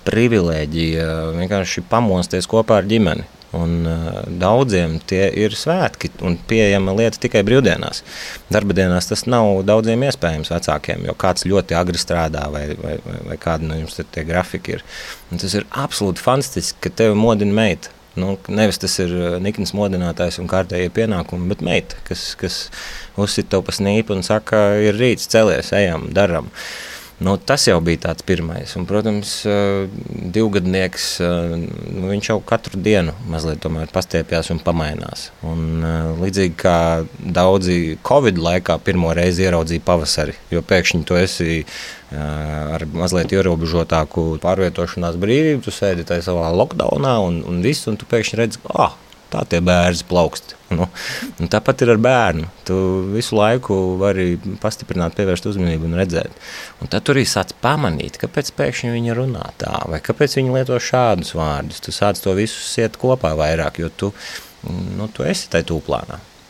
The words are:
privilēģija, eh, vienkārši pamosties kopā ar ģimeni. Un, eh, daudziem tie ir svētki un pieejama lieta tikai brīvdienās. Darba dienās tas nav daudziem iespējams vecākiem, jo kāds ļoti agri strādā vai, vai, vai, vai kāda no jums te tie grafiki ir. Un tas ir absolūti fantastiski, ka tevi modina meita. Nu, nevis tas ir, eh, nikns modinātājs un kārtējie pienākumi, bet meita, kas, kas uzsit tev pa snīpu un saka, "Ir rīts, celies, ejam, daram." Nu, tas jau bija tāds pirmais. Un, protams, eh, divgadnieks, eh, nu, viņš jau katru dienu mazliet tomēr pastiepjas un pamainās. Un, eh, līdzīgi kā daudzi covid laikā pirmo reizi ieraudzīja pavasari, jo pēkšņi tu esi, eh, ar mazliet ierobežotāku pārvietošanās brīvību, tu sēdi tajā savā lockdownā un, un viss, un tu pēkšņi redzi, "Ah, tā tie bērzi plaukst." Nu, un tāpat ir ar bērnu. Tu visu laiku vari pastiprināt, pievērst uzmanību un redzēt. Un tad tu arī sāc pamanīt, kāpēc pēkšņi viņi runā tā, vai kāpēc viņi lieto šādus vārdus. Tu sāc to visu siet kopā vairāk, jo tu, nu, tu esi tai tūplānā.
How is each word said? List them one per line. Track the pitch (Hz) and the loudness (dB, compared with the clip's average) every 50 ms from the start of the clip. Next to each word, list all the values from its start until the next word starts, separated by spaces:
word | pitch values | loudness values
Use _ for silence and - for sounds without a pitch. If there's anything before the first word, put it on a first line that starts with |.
| - | -2
privilēģija, | - - 110 117 117 117 101 87 85 80 78 76 73 80 82 82 80 80 80 80 | 0 2 4 4 4 4 4 4 2 2 0 -2 -2 -2 0 0 0 0 0 0
eh, | 80 80 80 80 80 80 85 | -2 -2 -2 -4 -4 -4 -2
vienkārši | 92 92 104 98 90 - - 95 90 - | -2 0 0 -2 -2 -2 -4 -6 -4 0
pamosties | 113 117 120 104 92 90 90 - 98 92 90 | 0 2 2 4 2 2 0 0 -2 -2 -2
kopā | - 110 113 110 - 110 101 | 2 2 2 4 4 4 4
ar | 92 | 4
ģimeni. | 101 110 113 104 85 76 71 - - - - - - | 4 4 4 4 4 2 -2 -6 -10 -14 -20 -14 -8
Un, | - 82 85 82 85 85 82 | -4 -2 0 0 0 0 0
eh, | 82 82 82 82 82 - 50 - - 87 87 | 0 -2 -2 -4 -4 -6 -6 -6 -6 -4 0
daudziem | 90 98 110 127 139 123 101 90 85 80 80 82 - | 2 4 6 4 4 4 4 2 2 2 0 -4 -4
tie | - 92 92 98 95 | -2 0 2 2 2
ir | - - 107 104 | 2 2 0 0
svētki | 107 - - 151 170 190 156 - - - - - - - | 0 -2 -2 0 0 2 0 -2 -2 -4 -8 -8 -8 -4
un | 101 92 85 82 | -2 -2 -2 -2
pieejama | - - 113 113 107 101 98 98 95 95 95 | -2 0 4 4 6 6 4 4 2 2 2
lieta | 107 117 113 - - | 2 2 0 0 -2
tikai | - 120 - 110 98 | -2 2 2 4 4
brīvdienās. | 101 123 139 127 92 80 78 78 76 - - - - - - - - - - - - | 6 6 6 6 4 2 0 -2 -6 -8 -10 -14 -14 -14 -14 -12 -12 -14 -12 -6 0
Darba | - 107 104 101 | 0 2 2 2
dienās | 90 95 92 90 90 90 - - | 2 2 4 4 4 2 0 -2
tas | 110 - - | -4 -4 -2
nav | 120 127 117 110 101 98 95 | 0 2 4 4 4 2 2
daudziem | 95 101 107 110 110 113 113 120 | 4 4 4 4 4 2 2 2
iespējams | 135 139 - - - 82 80 78 80 - | 2 0 -2 0 -2 -2 -2 -2 -4 -2
vecākiem, | 85 85 - - 76 73 - - - 87 90 | -4 -2 0 0 -2 -2 -2 -4 -6 -4 -4
jo | 85 | -6
kāds | 82 - - 92 87 - - | -4 -2 0 0 0 0 0
ļoti | 87 98 95 90 - 85 | 0 2 2 2 2 0
agri | 85 90 90 87 - | 0 0 0 0 -2
strādā | - - 87 85 82 78 78 76 73 73 | -2 -2 0 0 0 0 -2 -4 -4 -4
vai, | 73 73 73 76 | -6 -6 -6 -6
vai, | 76 80 80 78 78 - - | -6 -6 -6 -6 -6 -6 -8
vai, | - - - 78 - | -8 -10 -10 -8 -10
vai | 78 | -10
kāda | 76 - 85 82 78 | -6 -4 -2 -2 -2
no | 80 78 78 | -2 -4 -4
jums | 80 80 80 - | -4 -6 -8 -8
te | - - | -10 -10
tie | - - 82 78 | -8 -8 -8 -6
grafiki | 80 85 90 90 - - 90 - - | -2 -2 -2 -2 -2 -6 -10 -8 -8
ir. | - - - - - - - - - - - - | -8 -8 -10 -12 -16 -14 -14 -14 -14 -16 -12 -10
Un | 87 | -8
tas | 85 - 95 98 | -6 -4 -2 -2
ir | 104 - - | -2 -4 -4
absolūti | - 131 139 156 - - 104 95 87 - | -6 -6 -6 -4 -2 -2 0 0 -2 0
fantastiski, | - 120 127 143 131 - - 95 85 - - - | 2 2 2 2 0 -2 -4 -4 -4 -4 -6 -6
ka | - - | -6 -4
tevi | - - 113 110 104 | 0 2 4 4 6
modina | 107 110 120 113 101 101 101 | 6 4 4 4 4 2 2
meita. | 101 107 113 101 85 - - - - - - - - | 2 2 2 2 0 -2 -6 -16 -20 -20 -20 -10 -6
Nu, | 90 92 98 98 95 - - | -4 -2 -2 -4 -6 -6 -4
nevis | 101 104 110 101 90 - | 0 2 2 2 2 0
tas | 98 90 - - | -2 -2 -2 0
ir, | 92 87 | 0 0
eh, | 90 90 87 87 87 90 | 0 0 0 0 0 -2
nikns | 95 101 107 - 98 - | -2 -2 -2 -2 -4 -2
modinātājs | - 101 104 98 95 90 90 87 85 - 92 85 - - | 0 0 0 0 0 0 0 -2 0 0 -2 -2 -2 -4
un | 90 85 | -4 -2
kārtējie | 92 95 92 87 92 90 90 87 | 0 0 0 0 0 -2 -2 0
pienākumi, | - 110 113 110 101 87 87 - 87 87 87 92 | 0 0 0 0 0 -2 -2 -4 -4 -4 -2 -2
bet | 101 - | -2 -2
meita, | 80 87 85 90 - - - - - - | 0 0 0 0 0 -2 -10 -12 -8 -8
kas, | 92 - - - - | -8 -8 -8 -10 -8
kas | - - 90 - - - - - - - - - - - - - - | -6 -6 -6 -6 -6 -10 -12 -12 -14 -12 -12 -12 -12 -14 -8 -2 -2
uzsit | 104 101 - 104 92 - | 0 0 0 -2 -2 0
tev | 101 95 90 | 0 0 0
pa | - | 0
snīpu | - - 101 98 101 110 110 - | -2 -2 0 2 2 2 0 0
un | 101 92 | -2 -2
saka, | 90 - 107 107 - - 110 107 104 101 104 104 | 0 0 0 0 0 2 2 4 4 4 4 4
"Ir | 107 104 101 | 4 2 2
rīts, | 107 127 123 104 - - - | 4 2 2 2 0 0 2
celies, | - 113 110 101 80 69 - - | 4 6 6 6 4 2 0 0
ejam, | - 101 101 90 82 80 - - | 2 2 2 2 0 -2 -4 -2
daram." | - 95 101 90 85 80 - - - - - - - - - - - - - - - - | 2 2 4 4 2 0 -4 -6 -12 -14 -14 -12 -12 -12 -14 -14 -16 -16 -18 -16 -8 -2
Nu, | - 92 98 | 0 0 0
tas | 92 - - 135 143 - - | 0 2 0 2 2 4 4
jau | 95 85 | 4 4
bija | 82 85 82 80 | 4 2 0 0
tāds | - 82 80 - - | 0 -4 -6 -4 -2
pirmais. | - 92 87 85 80 82 85 - - - | -2 -2 0 0 -4 -6 -6 -8 -8 -6
Un, | 95 90 | -6 -4
protams, | 87 98 104 104 110 104 104 101 - - - - | -2 0 0 0 0 0 -2 -4 -6 -6 -4 -2
eh, | 107 101 101 101 98 98 98 98 92 101 - - - - 90 92 90 | 0 0 2 2 0 0 0 -2 -4 -6 -8 -10 -8 -8 -8 -6 -2
divgadnieks, | 87 110 113 107 98 98 90 92 92 95 92 92 - - - - - - | 0 2 2 2 2 2 2 2 2 2 0 -2 -2 -4 -6 -6 -4 -2
eh, | 87 87 87 85 85 85 82 85 82 - - - - - | 0 0 0 0 0 -2 -2 -4 -4 -6 -8 -8 -8 -8
nu, | - 92 90 95 | -6 -4 -2 -2
viņš | 101 104 - - | -2 -2 -2 -2
jau | 110 98 - | -2 -2 -2
katru | - 113 - - - - 95 | -2 -2 -2 -2 -4 -6 -2
dienu | 85 107 107 98 85 80 - - - 82 | 2 4 4 4 4 2 -2 -6 -6 -6
mazliet | 80 80 78 80 78 76 | -4 -4 -2 -4 -4 -4
tomēr | - 82 80 80 80 - | -4 -4 -4 -4 -4 -4
pastiepjas | - 92 90 - - 85 78 - 85 82 80 - | -2 -4 -2 0 -2 -2 -2 0 -2 -2 -2 -2
un | 87 80 | -4 -2
pamainās. | - 87 85 82 78 76 76 - - - - - - - - - - | 0 0 0 0 0 -2 -4 -6 -8 -8 -10 -12 -14 -14 -14 -10 -8
Un, | 80 82 82 80 80 82 82 80 | -6 -4 -2 -2 -2 -2 0 0
eh, | 82 82 80 80 80 80 82 | 0 0 0 -2 -2 -2 -2
līdzīgi | 92 98 92 98 95 87 80 | -2 0 0 2 0 0 0
kā | - - 92 85 85 85 82 82 82 80 - - - - | 0 2 4 4 4 4 4 2 0 -2 -4 -8 -10 -6
daudzi | 92 82 87 90 92 98 98 92 90 90 87 82 78 78 - | -2 2 4 6 6 6 4 4 2 2 0 0 -2 -4 -4
covid | - - 123 147 139 107 92 85 | 0 2 4 4 6 4 2 2
laikā | 80 82 87 92 90 - 82 78 | 2 2 0 0 2 0 0 0
pirmo | - - 95 90 87 82 82 | 0 0 2 2 2 2 2
reizi | 85 87 92 87 85 95 | 2 2 2 2 2 2
ieraudzīja | 92 87 82 82 80 85 82 | 2 2 2 0 0 -2 -2
pavasari, | - - 90 85 78 - - - 76 80 - - - - | 0 2 2 2 2 0 0 -2 -2 -4 -4 -10 -8 -4
jo | 85 85 | -2 -2
pēkšņi | 78 - 98 90 87 - - 85 76 | 2 2 2 4 4 2 0 0 0
tu | - 90 | 2 2
esi, | 87 95 92 - - 85 80 82 80 73 | 2 2 2 0 -2 -2 0 0 -2 -4
eh, | - - - - - - - - - 73 | -6 -12 -14 -14 -14 -16 -18 -16 -12 -8
ar | 73 76 76 76 76 76 76 76 76 76 76 82 78 78 76 | -6 -6 -4 -4 -4 -4 -4 -4 -4 -4 -4 -4 -4 -6 -6
mazliet | 73 85 87 87 90 87 82 80 | -4 -2 -2 0 0 0 0 2
ierobežotāku | 98 95 95 92 85 80 85 80 82 85 80 - 82 80 78 - - 87 82 80 80 78 | 2 2 4 4 2 2 0 0 0 0 0 2 2 0 0 0 0 -2 -2 0 -2 -2
pārvietošanās | - 87 95 95 92 87 85 - 87 - - 90 87 87 85 | 0 0 2 2 2 0 0 -2 -4 -4 -4 -4 -2 -2 -2
brīvību, | 87 98 107 123 147 160 156 147 123 | 0 2 2 4 4 4 2 2 0
tu | - 104 | -2 -6
sēdi | - - 104 98 92 87 80 | -4 -2 0 0 0 0 -2
tajā | - 87 87 82 | -2 -2 -2 0
savā | 92 90 85 82 82 | 0 0 0 0 2
lockdownā | 85 92 113 - - - - - - - 139 135 123 110 95 | 2 2 2 2 0 -2 0 0 2 2 2 2 2 2 2
un, | 87 85 82 - | 0 0 -2 -4
un | - 87 87 | -4 -2 0
viss, | 90 127 151 - - | 0 0 0 0 -2
un | 120 107 | -4 -6
tu | - - | -6 -4
pēkšņi | - 120 113 104 - - 113 | 0 0 0 0 0 0 0
redzi, | 117 107 - - - - - | -2 -2 -2 -6 -8 -4 0
"Ah, | - 120 - - - - - - - - - | 2 2 2 0 -6 -20 -20 -20 -20 -14 -8
tā | - - - - | -6 -6 -4 0
tie | 90 85 | 0 2
bērzi | 87 90 90 87 87 90 87 85 - | 4 4 4 4 4 4 2 0 -2
plaukst." | - 90 87 82 73 - - - - - - - - | 0 2 2 2 2 0 -6 -14 -16 -20 -14 -8 -4
Nu, | 90 80 90 90 - - - - - - 247 269 - - | -2 -2 -2 -2 -4 -10 -10 -10 -8 -8 -10 -10 -8 -6
un | 85 85 | -4 0
tāpat | 107 107 - - 127 - | 0 0 2 2 2 4
ir | 127 120 | 6 4
ar | 113 107 | 6 6
bērnu. | 113 123 131 123 110 92 80 80 82 90 - - - | 6 4 4 4 4 2 2 0 -2 -6 -10 -10 -6
Tu | - 92 95 95 92 92 95 92 98 | -2 0 0 2 2 0 0 -2 -2
visu | 101 113 117 - 110 | -2 -2 -2 0 2
laiku | 107 104 110 123 127 127 - 101 95 92 92 92 92 | 4 4 4 4 2 0 0 0 2 2 0 0 2
vari | 98 101 95 95 92 90 87 82 - 98 90 - | 2 2 2 2 2 0 0 -2 -4 -8 -8 -4
pastiprināt, | - 107 - - - - 90 90 85 85 - | -4 -6 -6 -6 -8 -6 -2 -2 -2 -2 0
pievērst | - 101 95 87 87 - | 0 0 0 0 -2 -2
uzmanību | 113 101 98 90 85 80 80 80 | -4 -2 0 0 0 0 -2 -2
un | 82 85 | -2 0
redzēt. | 92 95 90 85 - - - - - - - - - - - - - | 0 0 0 0 -2 -2 -4 -10 -16 -18 -16 -14 -14 -14 -16 -14 -10
Un | 127 - | -8 -4
tad | - 107 - | -4 -2 0
tu | - | 2
arī | 139 135 113 | 2 2 2
sāc | - - 101 92 - - - | 2 2 0 -2 -2 -4 -2
pamanīt, | - 123 147 151 139 92 80 71 - 64 - | 0 0 0 2 0 0 0 -2 -4 -6 -8
kāpēc | - - - - 147 139 - - | -8 -8 -4 -4 -4 -4 -4 -4
pēkšņi | - 143 139 127 - - 120 | -2 -2 -2 -2 -2 -4 -2
viņi | 117 117 117 117 113 | -2 -2 -2 -2 -2
runā | 120 131 131 120 80 - - - - | -2 -2 -2 -4 -6 -8 -10 -10 -8
tā, | - - - - - 82 | -8 -8 -6 -6 -6 -6
vai | 80 78 | -6 -6
kāpēc | - - 113 - 151 135 - | -4 -2 0 2 2 0 2
viņi | 135 131 127 | 0 0 0
lieto | 127 131 131 127 127 117 | 0 0 0 0 -2 -2
šādus | - - - 127 123 113 101 87 78 - - | -2 0 2 4 4 4 2 0 -2 -4 -4
vārdus. | 85 80 76 73 69 - - - - | -2 -2 0 -2 -2 -4 -8 -10 -12
Tu | - - | -10 -8
sāc | - - 101 104 95 - | -4 0 0 0 0 0
to | - 98 95 | 0 0 0
visu | 98 110 107 - - | 0 0 -2 -4 -6
siet | - - - 127 113 110 - | -8 -6 -2 0 0 -2 -2
kopā | - - 127 131 123 - 80 78 | 0 0 0 2 2 0 0 0
vairāk, | 78 78 78 82 80 78 - - - | 2 2 2 2 0 0 -2 -4 -4
jo | 85 80 | -6 -6
tu, | - - 98 101 - - - - - - - - - - - - 87 90 90 90 92 | -4 -4 -4 -4 -6 -6 -12 -14 -14 -14 -16 -18 -20 -14 -10 -8 -6 -6 -6 -6 -6
nu, | 92 107 110 | -6 -6 -6
tu | - - 131 | -6 -4 -2
esi | 156 196 - - - | -2 -2 -4 -4 -2
tai | - 85 | -2 -2
tūplānā. | 82 - 82 76 - - 69 55 - - - - - - - - - | 0 0 -4 -4 -2 -2 -4 -4 -4 -8 -12 -14 -16 -20 -20 -20 -20